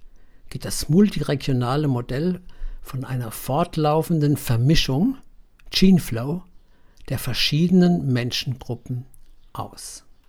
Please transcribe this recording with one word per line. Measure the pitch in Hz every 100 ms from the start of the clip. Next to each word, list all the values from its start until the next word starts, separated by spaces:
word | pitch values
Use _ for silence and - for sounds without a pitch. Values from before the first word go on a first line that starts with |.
| - - - - -
geht | 131
das | - - -
multiregionale | 165 208 156 143 143 - 127 123 139 143
Modell | 123 120 127 175 180 - - - -
von | - 127
einer | 127 127 113
fortlaufenden | - - 135 170 160 151 156 156 165 147 147
Vermischung, | - 117 131 160 - 135 226 269 - - - _ -
(Gene | - 196 175
Flow), | - 113 135 180 - - _ _ - - -
der | 131
verschiedenen | - 107 - 147 175 185 175 175 139
Menschengruppen | 123 120 - - 123 - 117 - 123 127 - - - -
aus. | - 104 - - - - -